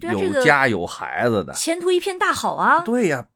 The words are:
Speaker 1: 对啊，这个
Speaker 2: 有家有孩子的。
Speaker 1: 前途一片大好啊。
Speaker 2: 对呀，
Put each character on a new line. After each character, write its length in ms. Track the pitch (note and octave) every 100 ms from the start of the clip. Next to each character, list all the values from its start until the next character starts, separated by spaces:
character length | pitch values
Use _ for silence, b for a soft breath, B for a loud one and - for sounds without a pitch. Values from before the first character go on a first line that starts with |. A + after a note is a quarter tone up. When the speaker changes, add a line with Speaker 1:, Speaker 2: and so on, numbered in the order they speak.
Speaker 1:
对 80 | -
啊， 60 |
这 120 | G2+ -
个 80 | -
Speaker 2:
有 40 |
家 260 | B3+ C#3+ C3+
有 180 | G2 E2+
孩 420 | - B1 D2 A#2+
子 160 | G#2+
的。 80 | C#2+
Speaker 1:
前 260 | - D#4 F4
途 120 | F4
一 100 | F4+
片 180 | G4 F#4
大 140 | G4
好 220 | C4+ G#3
啊。 260 | D3 G3 D#4
Speaker 2:
对 280 | E4+ B3 G3
呀， 180 | C3+ -